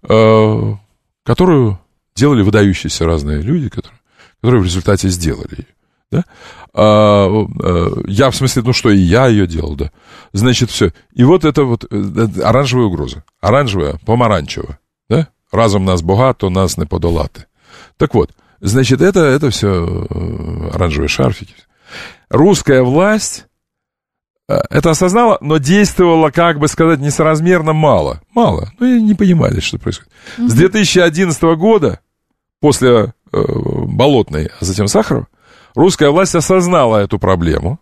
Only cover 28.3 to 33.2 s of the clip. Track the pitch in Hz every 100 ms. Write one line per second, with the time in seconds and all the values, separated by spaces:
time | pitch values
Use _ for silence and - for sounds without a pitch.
28.3 | 240 233 82 - _ 247 247 214 202 196
29.3 | 170 - 98 - 104 - - _ _ -
30.3 | - 240 113 185 214 190 180 170 156 190
31.3 | 147 170 165 202 220 135 - _ _ _
32.3 | _ _ _ 147 - 131 120 107 -